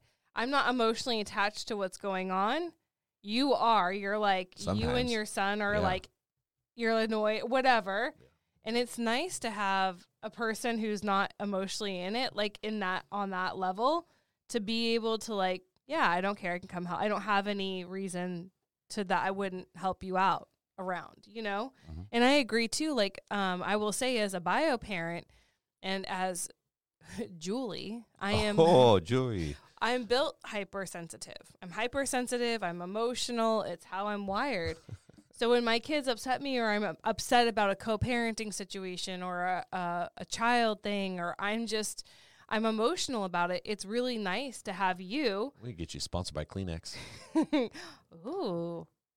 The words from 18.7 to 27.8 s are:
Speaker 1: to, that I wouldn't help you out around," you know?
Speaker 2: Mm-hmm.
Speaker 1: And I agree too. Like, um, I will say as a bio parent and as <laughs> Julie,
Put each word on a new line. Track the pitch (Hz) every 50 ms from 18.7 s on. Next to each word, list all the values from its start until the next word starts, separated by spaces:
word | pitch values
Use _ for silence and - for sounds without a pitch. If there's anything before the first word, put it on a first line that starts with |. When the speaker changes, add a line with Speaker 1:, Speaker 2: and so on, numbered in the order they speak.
| _ _ _ _
Speaker 1:
to, | - 220 202
that | 180 190 170 -
I | 190 190
wouldn't | 190 202 190 185 185 - - _
help | 170 165 190 185 - -
you | 190 185
out | 185 190 190 165 - - - _ _ _ _ _ -
around," | 190 185 180 170 - - - - -
you | - 202 233 220
know? | 208 196 202 226 269 - _ - -
Speaker 2:
Mm-hmm. | 80 85 90 - -
Speaker 1:
And | 233 240
I | 254 277
agree | 294 269 208 208 226 233 220
too. | - - 302 320 294
Like, | 240 202 196 196 - - _ -
um, | 208 196 190 180 180 175
I | - 202
will | 214 214 214 196
say | - 262 254 254 220
as | 214 196 190
a | 180
bio | 170 185 208 247 311 320 269 226
parent | - - 208 175 165 165 170 175 - - _ _ _ _ _ _ _ _ _ _ -
and | 190 190 196 190 -
as | - 185 185 185 185 175 - - - _ _ _ _ _ _ _ _ _
<laughs> | - - 185 185 226 214 185 165
Julie, | 156 180 208 262 269 214 170 -